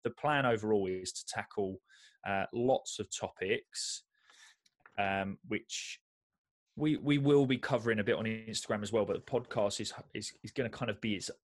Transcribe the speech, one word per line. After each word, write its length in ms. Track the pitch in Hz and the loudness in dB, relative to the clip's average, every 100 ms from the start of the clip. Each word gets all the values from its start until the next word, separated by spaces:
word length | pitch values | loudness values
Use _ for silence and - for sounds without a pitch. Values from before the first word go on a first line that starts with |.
the 60 | 120 | -6
plan 360 | - 147 147 131 | -2 0 4 4
overall 400 | 113 107 107 95 | 2 4 2 2
is 260 | 92 92 | -2 -6
to 140 | - - | -10 -8
tackle, 540 | - 104 - 98 95 _ - - _ 98 | -8 -6 -4 -4 -4 _ -20 -20 _ -4
uh, 160 | 98 95 | -2 -2
lots 480 | 117 123 131 - - | 0 2 2 -2 -10
of 80 | 101 | -8
topics, 920 | - 107 - 92 120 - - - - _ _ _ - - _ _ _ - - | -6 -8 -6 -2 -2 -4 -10 -8 -10 _ _ _ -20 -20 _ _ _ -14 -4
um, 420 | 98 98 98 98 - | -2 0 -4 -8 -6
which 500 | 107 - - - - _ _ _ _ _ _ _ - | -6 -6 -10 -10 -14 _ _ _ _ _ _ _ -2
we, 200 | 151 151 | 0 0
we 220 | 139 147 | 2 4
will 280 | 139 143 135 | 8 6 6
be 120 | 127 | 2
covering 400 | - 123 113 110 | 2 0 2 2
a 60 | |
bit 100 | 104 | 2
on 100 | 104 | 2
Instagram 580 | 113 110 110 107 - 107 | 0 -4 -6 -8 -2 -4
as 80 | 104 | 0
well, 120 | 110 | 0
but 120 | 101 98 | 2 -2
the 160 | - | -2
podcast 480 | 120 123 117 101 - | -4 -2 0 0 0
is, 120 | 107 - - | -8 -8 -12
is, 180 | 107 107 - | -10 -10 -12
is 80 | 104 | -10
gonna 160 | - 120 | -4 -4
kind 220 | - 120 | -4 -6
of 100 | 101 | -4
be 140 | 113 | -2
its 160 | 98 - - | -2 -6 -12